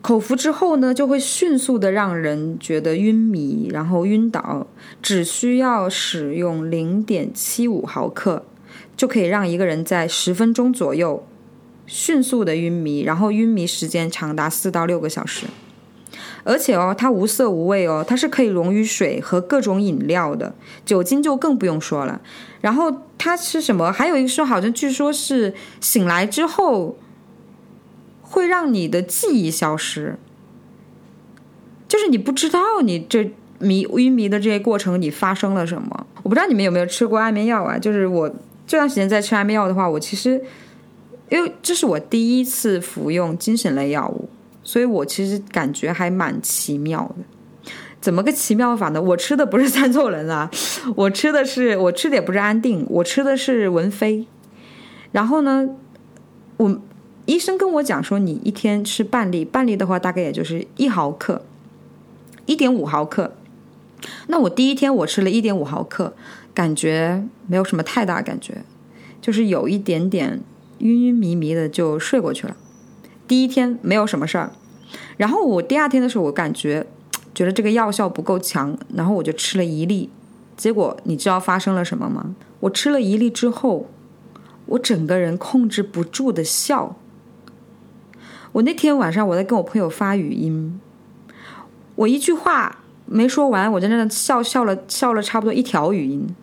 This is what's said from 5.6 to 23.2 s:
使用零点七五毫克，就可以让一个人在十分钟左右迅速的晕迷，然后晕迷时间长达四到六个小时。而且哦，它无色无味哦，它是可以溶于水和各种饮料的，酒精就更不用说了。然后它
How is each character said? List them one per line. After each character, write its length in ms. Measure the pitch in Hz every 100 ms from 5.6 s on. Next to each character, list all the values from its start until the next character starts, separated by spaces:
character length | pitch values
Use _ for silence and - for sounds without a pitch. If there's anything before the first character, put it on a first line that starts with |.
| 262 233 185
使 460 | - - 170 147 160
用 340 | 175 160 160
零 320 | 165 165 196
点 320 | 214 185 -
七 340 | - - - 240
五 160 | 196
毫 240 | - - -
克， 380 | - 196 156 - - - - - -
就 120 | 254
可 120 | 240
以 40 |
让 240 | 175 208 185
一 100 | 175
个 80 | 185
人 180 | 156
在 240 | 165 180 165
十 240 | - -
分 220 | 180 226
钟 180 | 233 247
左 220 | 247 151
右 300 | 143 170 143 - - - - - - -
迅 340 | - - 311
速 240 | 254 247 185
的 100 | 160
晕 160 | 170
迷， 300 | 175 156 147
然 140 | 147 165
后 160 | 208
晕 160 | 208 226
迷 180 | 214 170
时 220 | - 160
间 220 | 170 165
长 260 | - 156 151
达 120 | 156
四 220 | - 190
到 160 | 175 165
六 140 | 175
个 100 | 156
小 160 | - -
时。 220 | - - - - - - - - - - -
而 120 | - 269
且 200 | - 185
哦， 180 | 185 196
它 140 | 247
无 160 | 208 214
色 240 | - 240
无 160 | 175 170
味 220 | 196 175
哦， 180 | 156 160
它 80 | 254
是 140 | 311
可 140 | -
以 20 | 247
溶 260 | 175 170
于 140 | 208 220
水 340 | - 165 131
和 220 | - 180
各 180 | 180 285
种 220 | 214 190
饮 160 | 202 151 143
料 280 | 175 160 151
的， 180 | - - - - -
酒 180 | 196
精 160 | 180 277
就 160 | 294 262
更 220 | 320 262
不 80 | 185
用 160 | 156
说 240 | - 147 135
了。 160 | - - - - -
然 100 | 208
后 240 | 247 330 269 -
它 180 | -